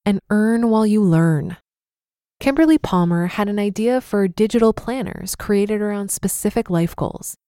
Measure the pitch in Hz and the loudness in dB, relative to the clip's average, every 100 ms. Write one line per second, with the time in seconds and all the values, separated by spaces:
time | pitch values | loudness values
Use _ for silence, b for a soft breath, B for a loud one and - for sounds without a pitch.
0 | 202 196 - 208 220 233 233 220 214 214 | -2 -2 -2 0 2 2 2 2 2 4
1 | 196 160 165 151 175 175 _ _ _ _ | 4 4 4 2 -2 -10 _ _ _ _
2 | _ _ _ _ 262 277 320 311 - 180 | _ _ _ _ 0 4 4 4 2 0
3 | 170 170 175 - 202 208 208 202 226 254 | 2 0 -2 -2 -2 -2 -2 -2 0 0
4 | - 208 196 - 214 240 226 214 - 262 | -2 -2 0 0 0 2 2 0 -6 -6
5 | - - 190 - - 202 202 214 208 202 | -8 -10 -10 -8 -2 0 0 -2 -4 -4
6 | 196 - 196 - 214 233 - 170 170 - | -6 -6 -6 -4 -2 -2 -2 0 -2 -4
7 | 156 - - - | -8 -8 -14 -18